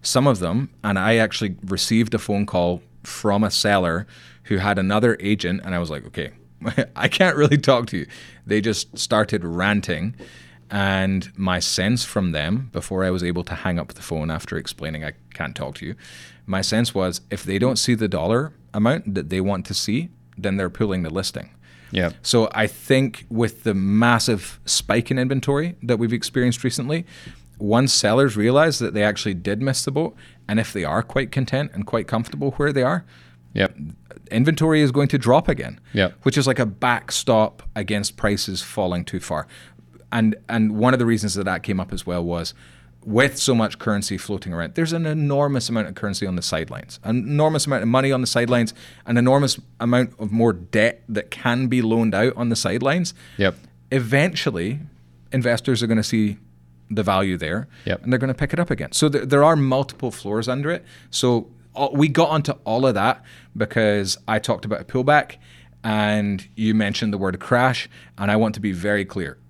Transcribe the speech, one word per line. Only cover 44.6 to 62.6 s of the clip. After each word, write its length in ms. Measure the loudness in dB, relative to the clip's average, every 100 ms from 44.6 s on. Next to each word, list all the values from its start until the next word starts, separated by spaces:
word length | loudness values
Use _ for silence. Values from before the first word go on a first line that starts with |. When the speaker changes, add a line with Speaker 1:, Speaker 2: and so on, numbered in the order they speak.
| -4 -2
Speaker 1:
there's 180 | -2
an 140 | -2 -2
enormous 600 | 0 0 2 2 0 -2
amount 200 | -2 -4
of 80 | -6
currency 320 | -6 -4 -2
on 80 | -2
the 80 |
sidelines, 560 | -2 -4 -4 -10 -14 -12
an 140 | -2 -2
enormous 480 | 0 2 2 2 0
amount 160 | 0
of 60 | 2
money 220 | 2 2
on 100 | 0
the 60 | 0
sidelines, 440 | 0 2 2 0 -4 -20 -20 -2
an 100 | 2
enormous 420 | 6 4 4 -2 -8 -6
amount 320 | 2 2 2 -4
of 120 | -4
more 220 | 2 2
debt 480 | 2 -2 2 2 0 -6
that 220 | -6 -6
can 340 | -4 -2 0 2
be 160 | 2
loaned 320 | 2 2 2
out 200 | 2 0 0
on 140 | -2
the 60 | -2
sidelines. 600 | -2 0 0 0 -2 -8 -18 0
Speaker 2:
Yep. 180 | 0 0 -16 _ _
Speaker 1:
Eventually, 880 | -2 2 2 2 0 -4 -2 -4 -6 -10 -20 -20 -20 -4
investors 500 | -2 0 0 0 0
are 60 | 2
gonna 160 | 0
see 340 | 2 0 0 -2 -14 -20 -20 -20 -8
the 140 | -2
value 320 | 2 2 2 0
there, 320 | -2 -4 -6 -10 -6
Speaker 2:
Yep. 180 | -4
Speaker 1:
and 80 | 0
they're 60 | 0
gonna 140 | 0
pick 200 | -2 -2
it 60 | -2
up 120 | -2
again. 200 | -2 -4
So 160 | 0 2
th-, 180 | 2 2
there 160 | 6
are 120 | 6 6
multiple 540 | 2 0 -2 -6 -8
floors 360 | -6 -4 -4 -2
under 240 | -4 -4
it. 140 | -6 -10 -20 -10
So, 400 | 0 2 2 0 -18 -16 -2
uh, 140 | 0
we 160 | 4 4
got 220 | 6 4
onto 240 | 2 0 -4